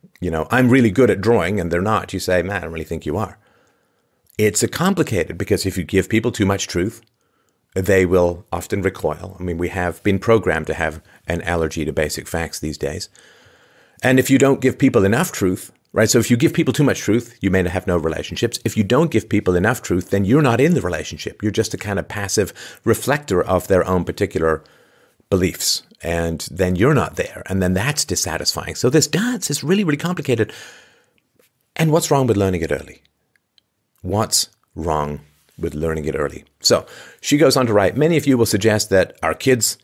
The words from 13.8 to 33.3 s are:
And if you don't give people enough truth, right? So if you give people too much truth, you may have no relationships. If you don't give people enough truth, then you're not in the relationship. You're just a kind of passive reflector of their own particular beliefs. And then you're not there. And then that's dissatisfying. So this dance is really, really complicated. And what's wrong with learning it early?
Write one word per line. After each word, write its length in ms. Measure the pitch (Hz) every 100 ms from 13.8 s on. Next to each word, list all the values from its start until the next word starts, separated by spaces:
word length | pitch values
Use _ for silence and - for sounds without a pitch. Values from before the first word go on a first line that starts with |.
| _ -
And 160 | 127 131
if 120 | 127
you 100 | 135
don't 220 | 135 131
give 180 | 127 120
people 240 | 135 113
enough 280 | 98 120 180
truth, 400 | - 95 92 - _ _
right? 180 | - 110
So 100 | -
if 120 | -
you 60 | 120
give 160 | 160
people 200 | - 143
too 100 | 117
much 160 | 139 -
truth, 380 | - 117 - -
you 100 | 98
may 160 | 95 90
have 180 | 92 92
no 120 | 87
relationships. 640 | 80 78 - 87 - -
If 140 | 110 110
you 60 |
don't 280 | 98 123 165
give 160 | 110 -
people 280 | 98 92 90
enough 260 | 104 131
truth, 280 | - 90 90
then 140 | 98
you're 180 | 98 143
not 200 | 139 117
in 120 | 151
the 80 | 156
relationship. 640 | 90 80 - 82 - -
You're 80 | 104
just 220 | 101 107
a 40 | 98
kind 220 | 104 95
of 80 | -
passive 460 | 104 98 - 92 - - - 117
reflector 580 | 110 - 147 - 90
of 240 | - 92 -
their 180 | 95 87
own 200 | 92 85
particular 580 | 82 95 92 80 78 _ _ _ _ _ _ -
beliefs. 540 | 95 90 - - - _ -
And 460 | 82 85 82 80 -
then 260 | 85 92 90
you're 180 | 120
not 240 | 147 80 -
there. 260 | 113 - -
And 140 | 95
then 120 | 92
that's 320 | 92 123 143 -
dissatisfying. 720 | 90 90 78 71 - - 80
So 140 | 123
this 180 | 151 151
dance 420 | 160 240 240 -
is 120 | 147
really, 200 | 139 196
really 140 | 180 147
complicated. 560 | 170 180 139 117 101 - - - _ _ _ _ _ _ _ _ _ -
And 160 | 160
what's 180 | 156 -
wrong 160 | 139 127
with 120 | 101
learning 240 | - 90
it 100 | 80
early? 300 | 69 - - _ _ _